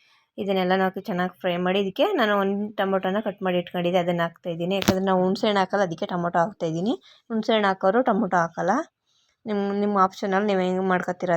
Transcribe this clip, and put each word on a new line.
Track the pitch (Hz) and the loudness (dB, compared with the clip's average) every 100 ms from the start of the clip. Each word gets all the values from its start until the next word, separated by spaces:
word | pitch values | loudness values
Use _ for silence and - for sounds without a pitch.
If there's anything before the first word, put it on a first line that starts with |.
| _ _ _ - | _ _ _ -8
ಇದನ್ನೆಲ್ಲ | 202 190 180 190 | -2 0 2 2
ಹಾಕಿ | 190 190 185 | 0 -2 -6
ಚೆನ್ನಾಗಿ | 180 180 - | -2 -4 -4
ಫ್ರೈ | 185 175 | -4 0
ಮಾಡಿ, | 185 190 | 0 0
ಇದಕ್ಕೆ | 196 - 359 370 | 0 0 0 2
ನಾನು | 214 202 | 2 2
ಒಂದು | 196 202 208 214 | 0 -2 -4 -4
ಟೊಮೊಟೊನ | 196 190 190 196 220 | 0 0 0 -2 -4
ಕಟ್ | 190 185 | -4 -2
ಮಾಡಿ | 180 | -2
ಇಟ್ಕೊಂಡಿದ್ದೆ, | 175 180 175 185 | -2 -2 0 0
ಅದನ್ನು | 170 175 170 | 0 0 -2
ಹಾಕ್ತಾಯಿದ್ದೀನಿ. | 165 180 165 170 196 | -4 -10 -6 -2 -2
ಯಾಕಂದರೆ | 185 190 190 | 0 0 2
ನಾವು | 185 | 2
ಹುಣಸೆ | 185 196 226 | 2 0 0
ಹಣ್ಣು | 202 | 0
ಹಾಕಲ್ಲ, | 185 202 185 | 0 0 -2
ಅದಕ್ಕೆ | 165 - | -4 -6
ಟೊಮೊಟೊ | 180 175 175 | -4 -2 0
ಹಾಕ್ತಾಯಿದ್ದೀನಿ. | 170 - 165 160 196 370 - - - | 0 -2 -4 -2 -2 -4 -8 -20 -6
ಹುಣಸೆ | 226 214 220 | -4 0 2
ಹಣ್ಣು | 202 | 2
ಹಾಕೋರು | 190 190 226 254 | 2 2 2 2
ಟೊಮೊಟೊ | 196 196 185 | 2 2 0
ಹಾಕಲ್ಲ, | 170 180 170 240 339 _ _ _ _ _ 226 | 0 -2 -2 -2 -4 _ _ _ _ _ -6
ನಿಮ್ಮ, | 208 202 202 | -2 -2 0
ನಿಮ್ಮ | 208 202 190 | 0 2 2
ಆಪ್ಷನಲ್, | - 208 190 208 | 0 -2 0 2
ನೀವು | 190 185 | 0 0
ಹೆಂಗೆ | 185 190 | 0 0
ಮಾಡ್ಕೊತೀರ | 180 180 180 180 | 0 -2 -6 -2